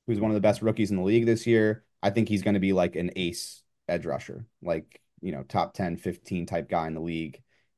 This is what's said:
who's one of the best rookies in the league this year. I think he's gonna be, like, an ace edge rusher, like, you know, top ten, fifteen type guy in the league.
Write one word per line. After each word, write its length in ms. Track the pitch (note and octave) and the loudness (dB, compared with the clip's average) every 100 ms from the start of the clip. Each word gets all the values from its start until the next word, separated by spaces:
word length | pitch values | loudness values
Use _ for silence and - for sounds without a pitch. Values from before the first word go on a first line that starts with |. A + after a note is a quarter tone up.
| - | -4
who's 140 | G#2+ | 0
one 100 | A2 | 0
of 60 | G#2+ | 2
the 40 | |
best 220 | G#2 G2 | 2 2
rookies 280 | A2 A2+ G2+ | 2 0 0
in 60 | F#2+ | 0
the 60 | |
league 240 | F#2+ A#2 A#2 | 2 4 4
this 200 | A2+ A#2+ | 2 4
year. 380 | A2+ G#2+ G#2+ _ _ | 4 4 0 _ _
I 80 | G2+ | 0
think 180 | G#2 G2+ | 2 2
he's 140 | G#2 | 2
gonna 180 | G#2+ G2+ | 2 2
be, 120 | F#2+ | 2
like, 240 | F#2 F2 F2 | 2 2 0
an 140 | F2+ | -4
ace 480 | F#2+ F2 E2+ - - _ _ - | -4 -4 -6 -12 -16 _ _ -6
edge 180 | E2+ D#2+ | -4 -4
rusher, 400 | C2+ - - A2+ _ | -6 -8 -14 -16 _
like, 380 | F2 D#2+ - _ _ _ | -4 -4 -6 _ _ _
you 120 | F#2 | -8
know, 100 | C#2+ | -8
top 320 | C2+ G2+ E2 | -4 -2 -2
ten, 220 | - F2+ E2+ | -2 -2 -2
fifteen 500 | F#2+ E2+ - F2+ E2+ | -6 -8 -6 -6 -4
type 220 | F2 D2 | -4 -2
guy 180 | F2 D#2+ | -2 -2
in 80 | |
the 60 | D#2+ | -4
league. 420 | E2+ E2 D#2 - _ _ _ | -4 -4 -6 -10 _ _ _